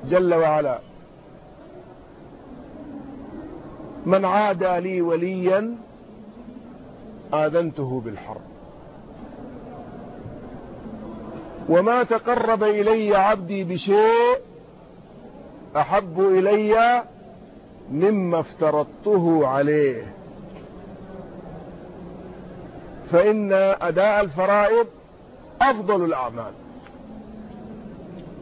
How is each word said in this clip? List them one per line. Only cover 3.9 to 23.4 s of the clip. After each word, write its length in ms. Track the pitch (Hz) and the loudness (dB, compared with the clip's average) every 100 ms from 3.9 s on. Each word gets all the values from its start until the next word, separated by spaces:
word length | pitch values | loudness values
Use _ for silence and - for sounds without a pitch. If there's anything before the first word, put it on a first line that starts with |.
| - - | -8 2
"من 180 | 190 | 2
عادى 560 | 190 196 208 185 185 175 | 4 2 2 0 0 0
لي 220 | 180 185 | -2 -2
وليا 760 | 170 165 175 190 180 190 220 233 - - - - - - - - - - - - - - - | 0 0 -2 -2 2 2 0 -10 -16 -20 -20 -20 -20 -20 -20 -18 -20 -20 -20 -20 -20 -18 -6
آذنته 680 | 151 151 165 170 151 131 127 | -2 2 2 0 -4 -6 -6
بالحرب، 360 | 117 101 - 107 - - - - - - - - - - - - - - - - - - - - - - - - - - - - - - - - - | -8 -12 -12 -14 -16 -20 -20 -20 -20 -20 -20 -18 -18 -16 -16 -16 -16 -18 -16 -16 -16 -16 -16 -16 -16 -16 -16 -16 -16 -14 -14 -14 -14 -14 -14 -12 4
وما 340 | 165 202 247 | 4 6 2
تقرب 600 | 240 226 233 240 226 220 | 2 0 0 0 0 2
إلي 540 | 214 208 208 220 214 202 | 2 2 2 2 4 4
عبدي 480 | 190 214 175 196 | 4 2 -2 -6
بشيء 720 | 180 180 196 403 440 466 494 523 523 - - - - - - - - - - - - 151 | -4 -4 2 4 6 6 4 2 -4 -20 -20 -20 -20 -20 -20 -20 -20 -20 -20 -20 -6 -2
أحب 440 | 139 190 196 165 | 2 0 0 2
إلي 840 | 196 185 190 208 214 220 233 247 - - - - - - - - - | 4 6 4 4 4 4 6 4 0 -16 -20 -20 -20 -20 -20 -20 -8
مما 500 | 139 190 208 180 170 | 2 2 4 2 0
افترضته 1080 | 151 - 160 151 143 - 202 202 170 160 139 | -2 0 2 2 -2 -4 2 2 4 4 4
عليه، 680 | 135 143 151 139 117 104 - - - - - - - 190 196 190 190 - 180 185 170 - - 175 - - - - - - - - - - - - | 2 2 4 2 0 -8 -16 -18 -18 -16 -16 -18 -18 -18 -18 -16 -16 -16 -16 -16 -16 -16 -18 -18 -16 -16 -16 -16 -16 -16 -16 -16 -16 -16 -16 2
فإن 400 | 170 202 220 | 4 6 4